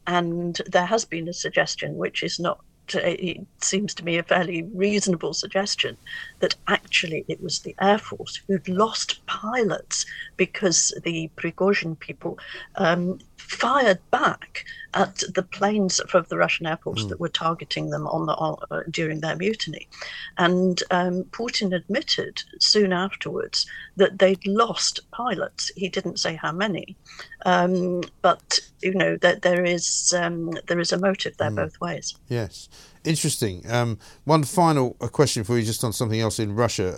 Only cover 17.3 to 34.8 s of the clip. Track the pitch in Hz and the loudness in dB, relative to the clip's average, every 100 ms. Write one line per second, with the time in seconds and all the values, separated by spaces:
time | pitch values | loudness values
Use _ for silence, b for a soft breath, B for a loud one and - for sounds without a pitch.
17.3 | - 165 170 147 156 156 147 151 160 160 | 0 0 -2 -4 -4 -4 -4 -2 -2 0
18.3 | - 156 - - 156 170 165 160 156 160 | 0 -2 -2 -6 -6 -4 -2 -2 -2 -4
19.3 | 156 196 220 165 - - B B B B | -2 -2 -2 -6 -8 -14 B B B B
20.3 | - 175 180 185 175 - 180 180 180 180 | -2 2 2 2 0 0 0 0 -2 -6
21.3 | - 240 - 196 180 - 247 - - - | -6 -4 -2 -2 -2 -4 -4 -2 -2 -4
22.3 | - - - - 214 190 180 196 - 156 | -10 -14 0 2 4 4 2 -2 -4 -6
23.3 | - - - B B B - 196 190 190 | -6 -4 -4 B B B 4 4 6 4
24.3 | 190 196 208 233 170 - - - - 247 | 4 0 2 2 0 -2 -2 -8 -6 -4
25.3 | 190 143 - - - 180 - 175 - 165 | -2 -4 -6 -8 -6 -4 -4 -4 -2 -4
26.3 | 160 156 170 214 165 - - B B B | -4 -4 -2 -2 -2 -8 -16 B B B
27.3 | B 190 180 180 185 180 175 165 - 180 | B 2 4 4 2 0 -2 -6 2 4
28.3 | 165 - - - _ 185 185 165 165 180 | 4 0 -2 -2 _ 0 2 2 4 4
29.3 | - 180 175 175 175 - - - 180 170 | 4 4 4 4 2 0 0 2 2 0
30.3 | 170 165 165 - 175 170 180 196 196 156 | -2 -4 -4 -2 0 2 2 2 0 -4
31.3 | - 151 107 113 - 175 156 - - - | -2 -2 0 -4 -4 -6 -6 -8 -10 -4
32.3 | 120 101 - - B B B 160 156 156 | -2 -2 -8 -20 B B B 0 2 0
33.3 | - 110 90 - 120 120 107 B B 139 | 0 -2 -2 -2 0 0 -2 B B 4
34.3 | 160 135 180 170 147 | 4 4 4 6 6